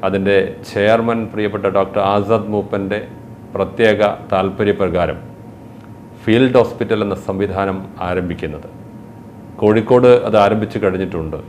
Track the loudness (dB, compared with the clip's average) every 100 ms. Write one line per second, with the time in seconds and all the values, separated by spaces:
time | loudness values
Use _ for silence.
0 | 0 0 2 2 0 -8 -8 0 2 2
1 | 2 -4 -4 -4 -4 -2 0 0 0 0
2 | 0 0 0 -2 0 -4 -4 -6 -4 -6
3 | -8 -16 -18 -20 -12 -4 -4 2 2 4
4 | 2 0 -2 -2 -2 0 0 0 0 0
5 | -2 -4 -12 -18 -20 -20 -20 -20 -20 -20
6 | -20 -8 2 4 6 4 2 0 -2 -2
7 | -2 -4 -6 -4 -2 -2 -2 -4 -10 -10
8 | -4 -4 -4 -6 -8 -10 -14 -18 -20 -20
9 | -20 -20 -20 -20 -20 0 4 4 4 6
10 | 8 6 4 4 4 2 -2 -2 -2 0
11 | -4 -6 -6 -8